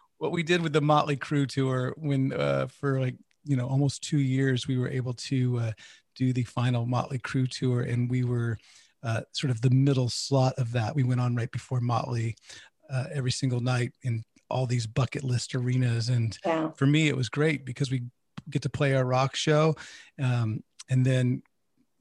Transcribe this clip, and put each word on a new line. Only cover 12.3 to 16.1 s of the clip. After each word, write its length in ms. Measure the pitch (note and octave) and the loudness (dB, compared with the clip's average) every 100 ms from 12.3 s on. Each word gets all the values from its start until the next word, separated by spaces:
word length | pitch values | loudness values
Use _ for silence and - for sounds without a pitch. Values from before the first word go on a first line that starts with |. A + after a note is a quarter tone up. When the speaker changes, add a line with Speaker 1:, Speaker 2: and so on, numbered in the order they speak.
| - - - - _ - | -6 -14 -20 -20 _ -8
Speaker 1:
uh, 160 | C3 A#2+ | -6 -4
every 180 | D3 B2 | -4 -2
single 300 | - C3+ B2 | -2 0 0
night 320 | B2 B2 B2 - | 0 0 -2 -4
in 220 | B2+ A2+ - _ - | -4 -4 -6 _ -6
all 180 | A#2+ B2+ | -4 0
these 180 | B2 A2 | -2 -2
bucket 380 | C3 B2 C#3+ | -2 -2 -2
list 320 | C3+ B2 - C3 | -2 -2 -2 -4
arenas. 540 | B2 B2+ B2 A#2 | 0 2 2 0
And 280 | A#2 | 0